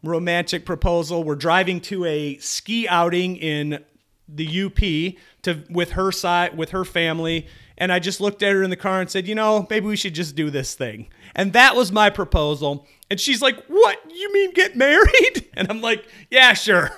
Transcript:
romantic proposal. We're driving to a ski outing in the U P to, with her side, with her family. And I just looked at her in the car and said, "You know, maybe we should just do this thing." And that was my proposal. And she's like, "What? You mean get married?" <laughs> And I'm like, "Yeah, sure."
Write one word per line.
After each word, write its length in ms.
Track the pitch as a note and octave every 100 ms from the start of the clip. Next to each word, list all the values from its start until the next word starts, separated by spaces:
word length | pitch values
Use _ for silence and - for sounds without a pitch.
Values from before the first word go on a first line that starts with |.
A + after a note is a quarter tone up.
romantic 600 | D#3 E3 F3 F3 E3+ F3 -
proposal. 580 | E3 F3+ E3+ D#3 E3+
We're 120 | D#3 C#3+
driving 440 | E3 F3 F#3 F3+
to 240 | - G3 E3+
a 320 | D3+ D3 C#3
ski 500 | - - - A3+ G#3+
outing 500 | F3 E3+ F3 F3+ F3+
in 460 | D#3+ D3+ D3 D3 _ _ _ _ _
the 180 | D3 D#3+
U 240 | E3+ G3
P 480 | - G#3 D#3 F3 F3+ _ _
to, 220 | - E3 D3
with 220 | F3 F3
her 200 | F3+ F#3+
side, 440 | F#3+ F3+ F3 F3 D#3+
with 120 | D#3+
her 140 | F#3+ F#3
family. 640 | F3 E3 D#3+ E3 E3 D#3 - - -
And 100 | F#3
I 60 | F3+
just 200 | F3 F#3+
looked 220 | G3+ G3+
at 80 | G3+
her 100 | G3
in 80 | F#3+
the 60 | F3+
car 240 | G3+ F#3+
and 80 | F3+
said, 160 | G3 F3+
"You 100 | G#3+
know, 300 | G#3+ G#3+ F3+
maybe 180 | G#3+ G#3
we 80 | G#3
should 180 | G3
just 220 | D#3 E3+ C#3+
do 140 | D3+
this 260 | C#3+ B2 -
thing." 320 | B2 G#2+ A#2 - -
And 200 | - G3
that 220 | A3+ C4 B3
was 140 | G#3+
my 160 | G#3 G#3
proposal. 760 | G3+ F#3 E3+ D3 D3 C#3+ C#3+ _ _ _
And 100 | G3+
she's 220 | - B3
like, 240 | C4+ - -
"What? 300 | F4 A4 G4 D#4
You 180 | E4+ G4+
mean 180 | G4+ F#4+
get 220 | F4+ F4+ A#3+
married?" 680 | C4+ D#4 - C5 B4 - -
<laughs> 40 | -
And 140 | F#3+
I'm 100 | A3
like, 240 | A3+ A3 - - -
"Yeah, 240 | B3+ B3+
sure." 380 | G#3 - F#3 C#3+